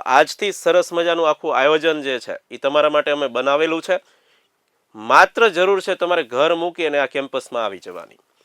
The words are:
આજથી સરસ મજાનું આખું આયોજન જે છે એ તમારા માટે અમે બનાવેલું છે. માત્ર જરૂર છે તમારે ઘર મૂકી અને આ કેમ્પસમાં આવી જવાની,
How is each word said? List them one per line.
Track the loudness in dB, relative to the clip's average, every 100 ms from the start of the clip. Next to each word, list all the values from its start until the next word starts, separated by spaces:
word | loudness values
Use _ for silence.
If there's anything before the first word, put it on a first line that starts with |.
| 2
આજથી | 2 2 -2 -6
સરસ | -2 0 2 0
મજાનું | -2 -2 0 0
આખું | -2 -2 2
આયોજન | 2 2 0 -2
જે | -4 -6
છે | -6 -14 -14
એ | -6
તમારા | 0 2 2 2
માટે | 0
અમે | -2 -2
બનાવેલું | -2 0 0 0 -4
છે. | -4 -6 _ _ _ _ _ _ _ _ _ -10
માત્ર | 4 6 6 4 2
જરૂર | 2 2 0
છે | -2 -4
તમારે | -2 -2
ઘર | -2 0 0 0
મૂકી | -4 -4 -2
અને | -2
આ | -2
કેમ્પસમાં | -4 -6 -8 -8 -6 -6
આવી | -8 -14
જવાની, | -16 -16 _ _ _